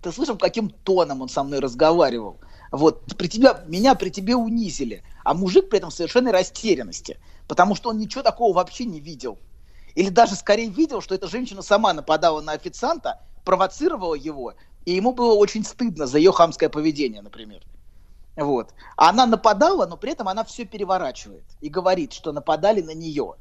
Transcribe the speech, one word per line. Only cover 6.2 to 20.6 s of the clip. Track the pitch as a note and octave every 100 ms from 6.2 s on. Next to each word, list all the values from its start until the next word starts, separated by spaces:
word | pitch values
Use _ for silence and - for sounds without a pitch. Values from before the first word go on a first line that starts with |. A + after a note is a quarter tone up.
| B3+
растерянности, | F#3 F#3 - A3 D#3+ G#2 E2+ - - - - -
потому | - F#3 G3+
что | A#3+
он | A3
ничего | G#3+ C4
такого | C4 - A#3
вообще | F3+ F3+ - A#3+
не | D#3+
видел. | D3 C#3+ B2 G#2 - - - - - -
Или | G3
даже | F#3+ A#3 G3
скорее | - G#3+ A3+
видел, | F#3+ D#4 A#3
что | - F#3
эта | F3+
женщина | G#3 B3+ G3
сама | F3 G#3 A3
нападала | D#3+ - D#3 E3+ D#3
на | D3+
официанта, | D3+ F3+ - C4 E4 C#3 - - - -
провоцировала | F#3 F#3+ - D#4 D4 F3+ D3+
его, | C#3 D3 A#2 - - - -
и |
ему | F3+ A3+
было | A#3+ A#3+ G#3+
очень | G3+ A3
стыдно | G#3 - A#3+ D3+ C#3
за | C#3+
её | F3
хамское | - E3 - D#3
поведение, | D3 D#3 D3 C3+ G#2
например. | G2+ - G#2+ F#2+ - - - - - - - -
Вот. | D3 C3 A2 - - -
А | D#3+
она | G#3 B3
нападала, | A3+ A3+ G3+ D4+ F#4+ F3+
но | E3+
при | A3
этом | D#4+ G3+
она | G3
всё | A3+ -